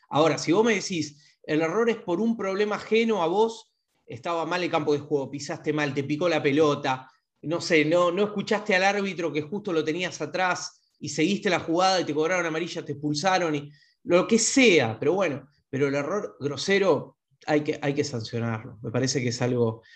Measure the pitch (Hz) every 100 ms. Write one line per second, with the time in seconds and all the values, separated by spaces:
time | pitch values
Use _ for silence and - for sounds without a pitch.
0 | - 143 160 131 - 185 233 196 - 175
1 | - - _ _ - 156 160 196 233 220
2 | - 175 226 226 190 190 208 196 - 220
3 | 226 208 165 196 226 226 - _ _ _
4 | _ 120 175 170 160 180 170 160 151 147
5 | - 143 127 - - 165 156 151 143 139
6 | 139 151 175 156 147 143 151 143 143 131
7 | - _ _ _ 151 165 - 165 147 175
8 | 175 180 208 196 - 208 208 185 190 202
9 | 196 165 165 147 147 202 202 160 156 165
10 | 175 - 147 180 180 170 - _ _ _
11 | 147 - 165 196 202 165 - 165 190 185
12 | 151 147 160 180 170 160 175 170 151 143
13 | 147 147 190 185 165 147 147 - _ _
14 | - 175 175 226 - 277 240 165 117 107
15 | 139 185 175 127 - _ _ 135 143 143
16 | 143 202 196 - 139 135 - 196 190 139
17 | - _ _ _ - 151 151 - 143 143
18 | - 117 110 120 117 110 120 107 120 120
19 | 131 143 127 117 123 123 113 113 _